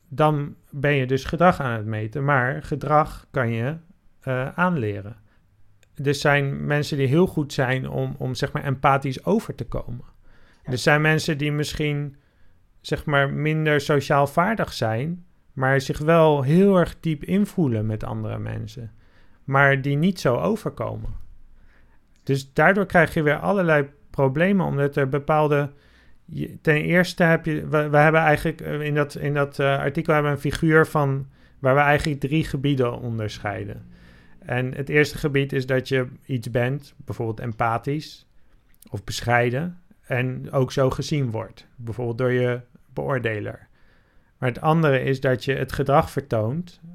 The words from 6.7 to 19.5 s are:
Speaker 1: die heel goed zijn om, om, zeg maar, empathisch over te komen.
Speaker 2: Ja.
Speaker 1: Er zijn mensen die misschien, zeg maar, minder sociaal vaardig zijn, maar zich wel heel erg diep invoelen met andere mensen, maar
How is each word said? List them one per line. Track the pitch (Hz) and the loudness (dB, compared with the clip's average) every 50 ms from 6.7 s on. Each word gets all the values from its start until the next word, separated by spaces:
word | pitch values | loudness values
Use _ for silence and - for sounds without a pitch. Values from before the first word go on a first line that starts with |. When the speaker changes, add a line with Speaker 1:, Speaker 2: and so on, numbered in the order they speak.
| 147 147 143 - 160 | -2 -2 -2 -2 -2
Speaker 1:
die | 135 135 | -2 0
heel | 123 139 170 185 | 2 4 4 2
goed | 180 - 160 143 139 - | 2 0 -2 -4 -2 -2
zijn | - 131 123 131 131 131 139 | -2 0 0 0 -2 -4 -4
om, | - 131 131 131 135 | -4 -4 -4 -4 -6
om, | - 135 127 127 | -6 -6 -6 -4
zeg | - 139 135 | -4 -4 -4
maar, | - 147 143 | -4 -4 -4
empathisch | 143 131 135 - 143 139 139 - 139 127 - - | -4 -2 0 2 2 2 2 0 -4 -6 -4 -2
over | 175 196 226 - - - | -2 -2 -2 -2 -4 -10
te | - 117 | -10 -10
komen. | - - - - - 123 120 - - - - - - - - - - _ _ - | -8 -8 -8 -8 -8 -10 -12 -14 -18 -20 -20 -20 -20 -20 -20 -20 -20 _ _ -10
Speaker 2:
Ja. | - | -6
Speaker 1:
Er | 127 | -6
zijn | 117 - 160 147 151 | 0 4 4 4 6
mensen | 151 156 160 151 - - 156 | 4 4 2 2 0 -2 -2
die | 135 147 147 | -2 -2 -2
misschien, | 147 147 147 - - - 151 147 147 147 147 143 143 - _ _ _ _ - - - _ _ _ _ _ | -2 -2 -4 -4 -4 -4 -4 -4 -4 -4 -6 -8 -12 -16 _ _ _ _ -20 -20 -20 _ _ _ _ _
zeg | - - 147 - - | -8 -6 -6 -6 -2
maar, | 151 143 139 139 139 | 0 2 2 2 0
minder | 143 139 147 156 156 156 156 156 147 143 | 0 -2 -2 -2 0 0 2 2 2 2
sociaal | 143 - 151 139 139 - 151 139 143 | 2 2 0 0 2 2 2 2 2
vaardig | 139 - 170 175 208 226 202 165 - - | 2 2 0 0 0 0 -2 -4 -6 -4
zijn, | - 123 110 110 113 139 165 175 175 - - _ _ _ _ - | -4 -2 -2 -2 -2 -4 -6 -6 -8 -12 -18 _ _ _ _ -6
maar | 135 131 131 135 135 | -2 0 2 2 2
zich | 135 - - | 0 -2 -4
wel | - 151 156 170 165 160 156 147 143 | -2 2 4 6 6 6 6 4 4
heel | 127 135 160 180 196 202 190 | 2 4 4 6 6 6 6
erg | 180 165 - - - | 4 4 2 -2 -6
diep | - 165 156 143 - | -4 -4 -4 -4 -2
invoelen | - 180 202 208 - - 190 165 131 113 107 107 | -2 0 0 0 0 0 0 0 2 2 0 0
met | 110 110 113 - | -2 -2 -4 -4
andere | 120 117 110 107 107 110 | -6 -6 -6 -6 -6 -6
mensen, | 110 107 110 113 110 110 107 - 120 113 107 - - - - _ - - - - - _ | -8 -8 -8 -8 -8 -10 -12 -12 -14 -16 -16 -16 -20 -20 -20 _ -20 -20 -20 -20 -14 _
maar | - | 0